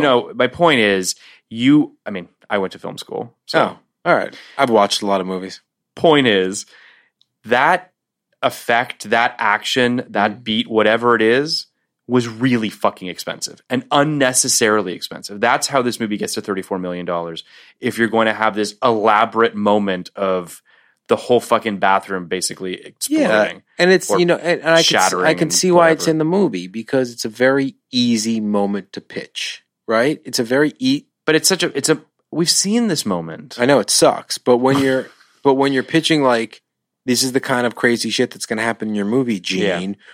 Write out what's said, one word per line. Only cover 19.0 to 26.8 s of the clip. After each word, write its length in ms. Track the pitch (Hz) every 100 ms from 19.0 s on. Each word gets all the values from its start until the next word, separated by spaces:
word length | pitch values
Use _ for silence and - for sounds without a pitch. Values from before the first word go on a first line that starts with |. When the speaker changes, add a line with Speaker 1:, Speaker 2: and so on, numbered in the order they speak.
| 107 107 113 110 117
Speaker 2:
moment 560 | 107 104 104 98 92 87
of 460 | - 95 92 85 - _ _ _ _ -
the 80 |
whole 240 | 113 - 120
fucking 380 | - 113 110 98
bathroom 480 | 98 95 - 95 85
basically 480 | 92 - - 92
exploding 460 | 92 - - - 311 240
Speaker 1:
Yeah, 320 | 107 101 - _ -
and 140 | 180
it's, 180 | 185 -
Speaker 2:
or 100 | 196
Speaker 1:
you 60 |
know, 100 | 175 156
and, 240 | 165 160
and 80 | 156
I 140 | 165
can 120 | 160 104
s-, 60 |
Speaker 2:
shattering 220 | 92 90
Speaker 1:
I 80 | 160
can 100 | 175
Speaker 2:
and 100 | 160
Speaker 1:
see 180 | - 185
why 200 | 175 165
it's 120 | 160
Speaker 2:
whatever. 80 | 160
Speaker 1:
in 60 | 156
the 80 |
movie 420 | 156 190 165 92 92
because 440 | 110